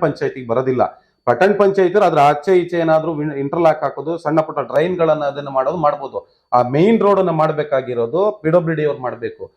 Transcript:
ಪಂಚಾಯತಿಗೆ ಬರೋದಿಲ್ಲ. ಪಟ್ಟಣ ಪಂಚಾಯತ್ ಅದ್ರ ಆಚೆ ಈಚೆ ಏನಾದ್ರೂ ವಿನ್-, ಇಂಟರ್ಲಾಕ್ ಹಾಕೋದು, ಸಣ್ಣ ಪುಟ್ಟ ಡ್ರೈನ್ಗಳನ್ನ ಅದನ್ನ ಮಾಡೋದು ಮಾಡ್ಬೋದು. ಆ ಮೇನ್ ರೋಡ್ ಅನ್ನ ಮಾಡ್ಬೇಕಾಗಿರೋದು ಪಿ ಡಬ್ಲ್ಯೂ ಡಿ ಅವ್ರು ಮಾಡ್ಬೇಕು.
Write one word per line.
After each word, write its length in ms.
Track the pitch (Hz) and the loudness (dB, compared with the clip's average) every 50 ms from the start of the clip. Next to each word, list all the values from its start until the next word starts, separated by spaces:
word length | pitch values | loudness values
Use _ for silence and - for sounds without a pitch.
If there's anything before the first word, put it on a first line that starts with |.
ಪಂಚಾಯತಿಗೆ 460 | 175 151 135 - 151 131 - 135 127 | -2 -2 -2 -2 -6 -6 -6 -6 -6
ಬರೋದಿಲ್ಲ. 560 | 117 113 127 131 131 131 120 101 - - - _ _ _ _ - | -4 -4 -2 -2 0 0 0 0 -2 -4 -10 _ _ _ _ -2
ಪಟ್ಟಣ 280 | - 123 - 180 208 202 202 | 0 2 4 4 2 4 4
ಪಂಚಾಯತ್ 380 | 202 190 - 196 185 180 185 | 2 2 2 2 2 2 2
ಅದ್ರ 220 | 208 202 170 160 151 | 2 2 2 4 4
ಆಚೆ 400 | 139 143 147 147 - 196 190 180 | 4 4 4 2 2 2 2 2
ಈಚೆ 180 | 170 170 175 | 2 0 -2
ಏನಾದ್ರೂ 360 | 170 165 160 160 160 160 170 | -2 2 2 2 2 2 -2
ವಿನ್-, 220 | 160 147 151 156 143 | -4 -4 -4 -4 -4
ಇಂಟರ್ಲಾಕ್ 480 | 139 135 143 170 170 170 160 151 156 | -4 -4 -4 0 2 2 2 2 2
ಹಾಕೋದು, 360 | 147 135 - 139 139 156 170 165 | -2 -6 -6 -6 -6 -6 -6 -4
ಸಣ್ಣ 220 | - 151 151 160 | -4 -2 0 0
ಪುಟ್ಟ 200 | 156 156 147 151 | 0 -2 -2 -6
ಡ್ರೈನ್ಗಳನ್ನ 640 | 127 117 120 143 165 185 180 165 165 160 151 151 147 | -4 -2 0 0 0 0 0 0 0 0 0 0 -2
ಅದನ್ನ 240 | 143 139 143 143 139 | -6 -6 -6 -8 -4
ಮಾಡೋದು 280 | 135 131 131 139 165 | -2 -2 -2 -2 -2
ಮಾಡ್ಬೋದು. 720 | 175 151 147 143 - 139 123 113 98 - _ _ _ _ - | 0 0 0 0 -2 -6 -10 -10 -10 -12 _ _ _ _ 0
ಆ 100 | 117 123 | 2 2
ಮೇನ್ 380 | 127 131 135 151 175 220 233 208 | 2 2 2 2 4 4 4 4
ರೋಡ್ 180 | 196 202 202 190 | 4 4 4 2
ಅನ್ನ 120 | 185 175 | 2 0
ಮಾಡ್ಬೇಕಾಗಿರೋದು 1120 | 160 156 156 156 147 151 147 - 139 131 127 120 123 120 117 113 131 175 196 214 202 - | 0 0 0 0 0 -2 -4 -2 -2 -2 -2 -4 -4 -4 -4 -2 0 0 0 -2 -2 -4
ಪಿ 80 | - 156 | -2 0
ಡಬ್ಲ್ಯೂ 240 | 160 175 160 160 160 | 2 2 2 0 -2
ಡಿ 100 | 151 151 | -2 -2
ಅವ್ರು 180 | 147 135 123 | -2 -2 -4
ಮಾಡ್ಬೇಕು. 500 | 127 120 113 117 117 107 - - 95 - _ | -6 -8 -8 -8 -8 -10 -10 -10 -18 -18 _